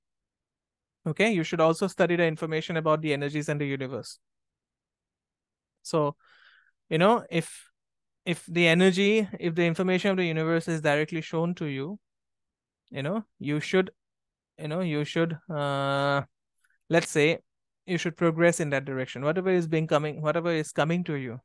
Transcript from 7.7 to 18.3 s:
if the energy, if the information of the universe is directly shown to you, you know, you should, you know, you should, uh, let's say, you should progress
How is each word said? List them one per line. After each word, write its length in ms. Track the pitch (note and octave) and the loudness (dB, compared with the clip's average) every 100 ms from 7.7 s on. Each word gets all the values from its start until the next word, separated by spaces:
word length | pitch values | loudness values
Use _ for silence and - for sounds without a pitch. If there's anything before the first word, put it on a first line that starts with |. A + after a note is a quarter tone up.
| _ _ _ _ _ | _ _ _ _ _
if 200 | F3+ E3 - | -6 -6 -4
the 220 | E3+ E3+ | 2 4
energy, 580 | E3+ F#3+ F3+ G3+ A3 G3+ - | 6 6 6 2 2 0 -4
if 140 | F3 | -4
the 100 | E3 | 0
information 460 | E3+ E3 F#3 F#3 G3+ | 0 0 0 0 0
of 60 | F#3+ | 0
the 100 | F3 | 0
universe 420 | D#3+ D#3+ E3 E3+ | 0 0 0 0
is 120 | D#3+ | -2
directly 400 | D3+ D3 D3+ E3 | 2 0 0 -4
shown 340 | - D#3+ F3 F3+ | -4 -2 -2 -4
to 100 | D#3 | -6
you, 320 | C3+ D3 G#3 _ _ _ _ _ _ _ _ _ | -6 -8 -12 _ _ _ _ _ _ _ _ _
you 120 | C3+ | -8
know, 220 | C#3+ A3 - - | -6 -6 -8 -8
you 200 | C#3 D3+ | -4 -4
should, 320 | - F#3 F#3 - _ _ _ _ _ - | 0 0 0 -6 _ _ _ _ _ -12
you 100 | D#3 | -6
know, 120 | E3 | -4
you 240 | F3+ D3 | -2 -2
should, 340 | D3 E3 E3 D#3 - | -2 0 -2 -2 -8
uh, 720 | D3+ C#3+ C#3 C#3 C#3 C#3+ C#3 - _ _ _ _ _ - | -4 -2 -2 0 0 0 0 -4 _ _ _ _ _ -2
let's 220 | E3 E3 | 0 2
say, 280 | D#3 D3+ D#3+ _ _ _ _ | 2 2 2 _ _ _ _
you 140 | - F3 | -6 -4
should 180 | F3 - | -4 0
progress 440 | E3+ | 0